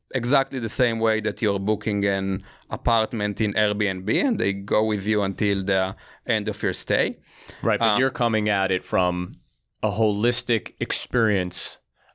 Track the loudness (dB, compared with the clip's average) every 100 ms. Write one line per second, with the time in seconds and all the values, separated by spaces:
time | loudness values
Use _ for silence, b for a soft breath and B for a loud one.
0 | -8 -4 0 2 0 -4 -4 0 0 2
1 | 0 0 -2 -2 0 0 0 -2 0 0
2 | 0 0 0 -2 B B B -4 2 2
3 | 0 -2 -2 0 -2 0 0 0 -2 -2
4 | -2 0 0 0 0 -2 0 2 2 0
5 | 0 0 0 0 0 0 0 0 0 -6
6 | B B -4 -4 -2 -4 -4 -4 -2 0
7 | 0 -4 B B B B -2 0 2 2
8 | 0 0 0 2 0 0 0 -2 -2 0
9 | 2 0 -4 -10 _ _ _ _ -2 2
10 | 2 2 2 0 0 -2 -2 -8 -4 -2
11 | 0 0 2 2 0 -2 -2 -4 _ _
12 | b